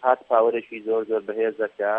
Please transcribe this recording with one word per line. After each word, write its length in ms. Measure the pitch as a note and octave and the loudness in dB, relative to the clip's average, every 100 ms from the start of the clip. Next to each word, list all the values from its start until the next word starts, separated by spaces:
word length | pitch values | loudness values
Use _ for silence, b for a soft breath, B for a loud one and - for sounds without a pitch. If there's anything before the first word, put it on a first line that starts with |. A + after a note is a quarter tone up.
هارد 180 | B2+ B2+ - | 2 0 2
پاوەرێکی 500 | A#2 A#2 A#2 A2 A2+ G#2+ | 2 4 0 -6 -12 -4
زۆر، 140 | A2+ A2 | -2 0
زۆر 120 | A2 G2+ | -4 -4
بەهێزە 400 | G#2+ A2+ G#2+ G#2+ _ | -4 -4 -2 -6 _
کە 160 | G2+ | -2